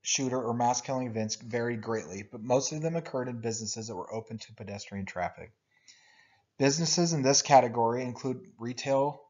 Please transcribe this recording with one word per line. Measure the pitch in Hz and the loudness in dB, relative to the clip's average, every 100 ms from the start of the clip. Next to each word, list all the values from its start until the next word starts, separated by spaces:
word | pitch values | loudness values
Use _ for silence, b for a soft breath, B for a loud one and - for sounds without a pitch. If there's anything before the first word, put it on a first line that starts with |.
shooter | - - 131 127 | -4 -2 0 0
or | 117 | 0
mass | 120 120 123 | 2 2 2
killing | - 131 127 | -2 -4 -2
events | 110 110 - | -2 -2 -4
varied | 120 120 120 117 | -6 -2 -2 -2
greatly, | 104 110 - 95 101 | -2 -4 -4 -10 -12
but | 117 | -12
most | 110 127 143 | 2 2 2
of | 156 | -2
them | 165 165 | -2 -2
occurred | 160 131 127 | -4 -4 -4
in | 120 | -4
businesses | 113 110 110 - 110 | -4 -4 -6 -6 -6
that | |
were | 95 - | -8 -6
open | 110 - 110 | -8 -8 -12
to | - | -12
pedestrian | 110 101 101 - 101 | -14 -10 -10 -8 -8
traffic. | 95 - 87 - - _ _ b b b b b b b b _ | -6 -4 -4 -6 -18 _ _ b b b b b b b b _
Businesses | 139 151 165 - 170 | 2 4 0 2 2
in | 160 | 2
this | 131 139 | 4 4
category | - 139 123 117 117 123 | 8 8 8 2 2 2
include | 127 113 135 127 - - | -4 -6 -4 -6 -8 -12
retail | 117 123 143 135 139 143 - | -10 -6 0 2 2 -2 -16